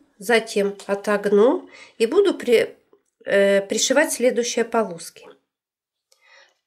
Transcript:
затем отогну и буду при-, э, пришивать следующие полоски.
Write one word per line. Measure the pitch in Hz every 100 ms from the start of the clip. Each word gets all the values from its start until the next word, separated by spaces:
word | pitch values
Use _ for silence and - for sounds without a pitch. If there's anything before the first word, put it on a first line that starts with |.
| _ -
затем | 285 233 226 208 202 196 -
отогну | 202 - 202 202 202 233 359 - - - -
и | 226
буду | 339 392
при-, | 277 - 226 - - _ _ _ _ -
э, | 202 196 196
пришивать | 196 214 - 269 311
следующие | - 247 214 233 -
полоски. | 226 233 202 170 - - - _ _ _ _ _ _ _ _ _ _ _ _ _